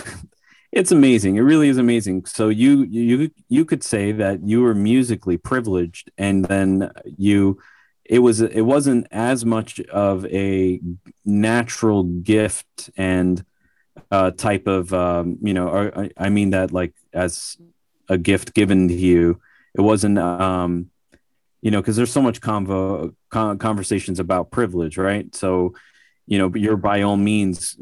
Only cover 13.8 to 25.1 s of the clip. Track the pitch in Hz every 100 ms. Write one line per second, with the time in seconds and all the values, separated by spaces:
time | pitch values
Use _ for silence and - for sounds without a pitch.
13.8 | _ - _ 98 92 - 107 98 101 95
14.8 | 90 95 90 87 85 87 104 95 90 90
15.8 | 101 - 101 - 98 104 101 95 92 90
16.8 | 90 - _ - 90 - - - 170 _
17.8 | _ _ _ 95 87 95 - - 101 98
18.8 | 92 87 92 87 85 85 _ _ _ -
19.8 | 101 107 104 101 87 87 95 92 87 87
20.8 | 90 _ _ _ _ _ _ _ 113 104
21.8 | 107 110 120 143 131 110 - 107 95 95
22.8 | 95 95 82 - _ 113 110 101 113 104
23.8 | 92 101 - 90 87 92 85 - 113 90
24.8 | 80 78 95